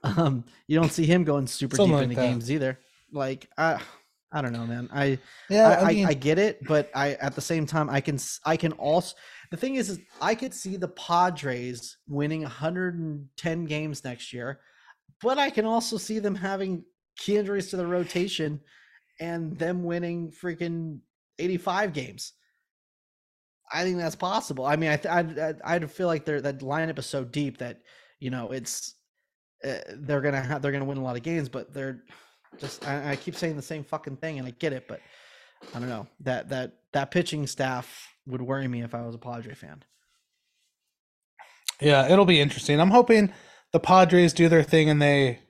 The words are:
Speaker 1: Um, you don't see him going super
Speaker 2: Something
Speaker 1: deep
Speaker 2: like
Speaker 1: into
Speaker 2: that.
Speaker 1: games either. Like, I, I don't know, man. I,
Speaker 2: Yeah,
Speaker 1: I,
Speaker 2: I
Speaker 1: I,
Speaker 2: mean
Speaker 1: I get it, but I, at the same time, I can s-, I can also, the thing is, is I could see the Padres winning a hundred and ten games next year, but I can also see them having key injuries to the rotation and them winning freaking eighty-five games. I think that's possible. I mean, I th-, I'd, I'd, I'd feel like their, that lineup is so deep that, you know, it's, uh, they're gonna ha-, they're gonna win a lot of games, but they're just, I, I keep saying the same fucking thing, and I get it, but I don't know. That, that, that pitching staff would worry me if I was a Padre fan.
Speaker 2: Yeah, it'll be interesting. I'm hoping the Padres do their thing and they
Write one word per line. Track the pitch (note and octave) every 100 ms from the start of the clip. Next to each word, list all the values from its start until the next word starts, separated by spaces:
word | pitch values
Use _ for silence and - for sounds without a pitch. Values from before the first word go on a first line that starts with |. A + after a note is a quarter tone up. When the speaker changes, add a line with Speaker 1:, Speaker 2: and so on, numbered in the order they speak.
| C#3
Speaker 1:
Um, | F#3+ D#3+ C3 A#2+ _ -
you | D#3
don't | E3
see | - D#3+
him | F3+
going | D#3 C#3+ B2+
super | - C3+ -
Speaker 2:
Something | G3
Speaker 1:
deep | D3
Speaker 2:
like |
Speaker 1:
into | C3 B2
Speaker 2:
that. | B2+
Speaker 1:
games | B2 A#2
either. | D3+ C3 C3 _ _ _
Like, | D3+ C3+ C3+ - -
I, | D#3+ A#2 - - _ _ _
I | D#3
don't | C3
know, | A#2 A#2
man. | A#2 A#2+
I, | C#3+ C#3 C3 - - -
Speaker 2:
Yeah, | G3 -
Speaker 1:
I, | -
Speaker 2:
I |
Speaker 1:
I, | F#3
Speaker 2:
mean | G3+ F#3
Speaker 1:
I |
get | C#3+ C3+ D#3+
it, | G#3 - C3+
but | D3+ D3
I, | C3 C#3+
at | C#3 C#3 C3+
the |
same | - E3 D3
time, | D#3+ D3+
I | C#3
can | D3 C#3
s-, | - - D3+
I | D#3+
can | E3
also, | - C#3 E3 F3 - - - -
the | E3+
thing | C4 C4+
is, | G3
is | F#3 - -
I | D#3+ A3+
could | C4
see | - F#3+ F#3
the | F3+
Padres | - - F3 F3+ D#3 C#3 B2 B2 A#2+ - - -
winning | C#3+ D3 D#3+
a | D3+
hundred | A#2 D#3+ F3+ F#3 E3+
and | D#3+ D3 C#3 -
ten | F3 E3
games | E3 D3+ D#3 C#3
next | C3+ A#2+ -
year, | A#2+ A#2+ C#3 _ _ _ _ _ _
but | A3+ C#4
I | C#4
can | -
also | A3 A3+ A3+ A3
see | - A3
them | G#3 F#3+
having | F#3+ G3 F#3+ F3 - _ _ -
key | - G#3
injuries | G3+ G3+ F#3
to | F#3
the | F3
rotation | F3+ F3 F3+ F#3+ - D#3 D3 _ _ _ _ _ _
and | E3 E3+ E3 F3
them | E3 F3+ F3
winning | E3+ F3 E3+ E3+
freaking | - F3+ E3+ E3+ E3+ E3 D3 _ _ _ -
eighty-five | F3+ F3+ F#3 F#3 G#3
games. | D3+ B2+ - - _ _ _ _ _ _ _ _ _ _ _ _ _ _
I | C#3+
think | F3+ F3+
that's | E3 -
possible. | F#3 G#3+ - - C3
I | D3+
mean, | D#3+
I | D3+
th-, | F3 F3
I'd, | E3 D#3
I'd, | D#3 D#3
I'd | - E3+ D3+
feel | - F3+
like | D#3+ -
their, | D3
that | C3+ C3+
lineup | C3 D3 D#3+ D3
is | B2
so | C#3+
deep | B2 C#3+ C#3+ A#2
that, | A#2+ G#2+ _ _ _ _
you | B2
know, | B2+ A2+
it's, | C3 A#2 - - _ _ _ _ _ _ _ C3+
uh, | A#2 - G#2
they're | C#3+ C#3+
gonna | C#3+ C#3
ha-, | C3 D3
they're | C#3+
gonna | C#3
win | C3+ C#3
a |
lot | B2+ B2
of |
games, | A#2+ E3 C3+
but | B2+ -
they're | C#3 C3+ B2+ _ - _ _ _ -
just, | C#3 - D3
I, | C#3+ C#3+
I | C3+
keep | -
saying | - E3+ D3+
the |
same | C#3 D#3+ C#3
fucking | D#3 D#3 C3+
thing, | D#3+ D3
and | B2+
I |
get | B2 E3
it, | C3 -
but | G#2+ _ - - - _ _ -
I | A#2+
don't | B2
know. | A2+ - _
That, | C3 B2 -
that, | C3 B2+ _ _
that | C#3+ C#3
pitching | F3+ F3 D3+ C#3
staff | - C3 B2+ A#2+ - - _ -
would | B2
worry | B2 C3+ C3+
me | A#2+
if | A#2
I | A#2+ A#2
was | A#2
a |
Padre | A#2+ A#2+ A2+ -
fan. | D#2 D2+ _ _ _ _ _ _ _ _ _ _ _ _ _ _ _ _ - _ - -
Speaker 2:
Yeah, | D3 C#3 C3
it'll | F#3 F#3+
be | E3
interesting. | C#3+ - - D3
I'm | F3
hoping | A#3 A#3+ A3+ G3+ - - - _
the | E3
Padres | - F#3 F3+ F3 F3
do | - E3+
their | E3
thing | D3 D#3+ D#3
and | D3+
they | D3 C#3+ C3+ A#2 _